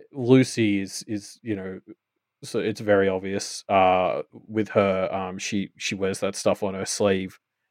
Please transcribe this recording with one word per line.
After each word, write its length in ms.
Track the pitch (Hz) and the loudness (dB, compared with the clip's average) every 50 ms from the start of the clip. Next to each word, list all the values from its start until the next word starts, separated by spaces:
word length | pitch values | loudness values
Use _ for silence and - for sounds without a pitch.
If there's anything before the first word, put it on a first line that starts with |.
| 110 _ - | -20 _ -10
Lucy 680 | 143 117 117 131 131 127 - - 123 110 104 101 98 | -2 4 6 6 6 6 4 0 -2 0 0 0 0
is, 240 | 98 92 - - - | -2 -6 -10 -12 -10
is, 320 | - 110 101 - - - - - | -8 -10 -10 -10 -12 -20 -14 -10
you 120 | 117 104 | -8 -8
know, 240 | 98 95 95 95 95 - 107 107 _ _ _ _ _ _ _ _ _ - | -8 -8 -10 -12 -12 -16 -20 -20 _ _ _ _ _ _ _ _ _ -14
so 160 | - - 110 | -8 -4 -4
it's 200 | 87 110 107 - | -2 -2 -4 -4
very 280 | 117 104 101 98 98 95 | 0 2 4 4 4 2
obvious, 560 | 92 92 98 95 98 101 - - - - - - | 0 -2 -4 -4 -6 -6 -6 -8 -12 -10 -4 2
uh, 540 | 101 98 92 92 92 92 92 87 58 71 - _ - | 4 6 6 6 6 4 2 0 0 -2 -6 _ -12
with 380 | 117 - - 107 110 107 - | -20 -12 -6 -2 -2 -2 0
her, 420 | - 110 101 98 95 95 92 - 95 | 2 2 4 4 2 0 0 -2 -4
um, 260 | 95 95 92 92 95 | -4 -6 -6 -8 -8
she, 320 | - - 110 101 95 - _ | -8 -4 -4 -4 -4 -4 _
she 180 | - - - 107 | -10 -8 -6 -6
wears 260 | 95 98 95 98 - | -4 -2 -4 -4 -2
that 140 | - 98 98 | -4 -4 -4
stuff 260 | - - 104 95 - - | 0 2 0 2 2 0
on 120 | 98 92 | -6 -4
her 100 | 95 95 | -4 -6
sleeve, 520 | - - - 107 101 95 95 95 92 - - _ _ _ _ _ _ | -6 -2 0 2 2 2 2 -2 -6 -10 -14 _ _ _ _ _ _